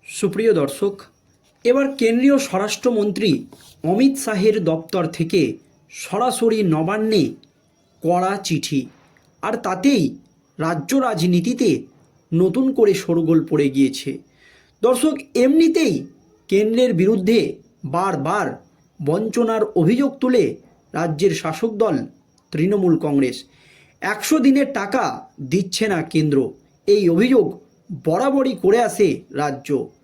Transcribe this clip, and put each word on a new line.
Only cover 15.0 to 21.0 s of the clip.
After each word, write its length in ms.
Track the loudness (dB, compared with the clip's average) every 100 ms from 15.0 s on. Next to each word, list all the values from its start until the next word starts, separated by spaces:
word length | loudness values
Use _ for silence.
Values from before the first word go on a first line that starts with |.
| 0 -2 -6 2
এমনিতেই 680 | 4 4 4 4 0 -2 -6 _ _ _ _
কেন্দ্রের 460 | 0 2 2 2
বিরুদ্ধে 600 | 4 2 2 2 2 0 -6 _ _ -6
বারবার 800 | -4 -2 -2 -2 -2 -4 -8 _ _ _ _ -2
বঞ্চনার 580 | -2 -2 -2 0 0 0 2
অভিযোগ 420 | 2 2 0 -2
তুলে 380 | 0 2 2 -4 _ _ _
রাজ্যের 380 | -6